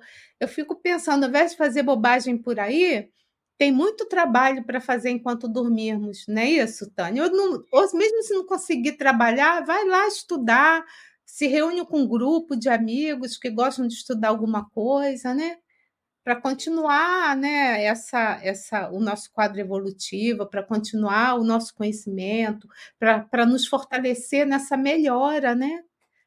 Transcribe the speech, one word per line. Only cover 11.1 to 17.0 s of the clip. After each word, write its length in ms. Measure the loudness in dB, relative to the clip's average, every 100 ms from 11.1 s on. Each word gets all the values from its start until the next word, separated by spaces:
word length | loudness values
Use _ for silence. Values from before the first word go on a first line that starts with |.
| _
se 220 | -20 -4 0
reúne 380 | 2 2 -2 -2
com 160 | 0
um 40 | 2
grupo 480 | 2 2 0 0
de 140 | -4 0
amigos 720 | 0 0 -2 -2 -4 -8 -8
que 100 | -6
gostam 400 | 0 0 0 -4
de 60 |
estudar 340 | -4 -6 -2 0
alguma 400 | 0 0 -4 -6
coisa, 640 | -4 0 0 0 -4 -4
né? 240 | -2 -4 -8 _ _ _ _ _ _
Pra 140 | -6 -4
continuar, 1000 | -4 -4 -4 -2 2 2